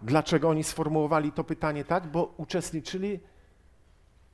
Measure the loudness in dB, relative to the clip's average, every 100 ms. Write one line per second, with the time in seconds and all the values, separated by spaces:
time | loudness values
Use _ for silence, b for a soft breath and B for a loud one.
0 | 2 2 4 4 4 2 0 -2 0 2
1 | 2 2 2 -2 -4 -2 -2 -2 -2 -2
2 | 0 -2 -2 -4 -4 -4 -4 -6 -6 -4
3 | -4 -6 b b b b -20 -20 _ _
4 | _ _ _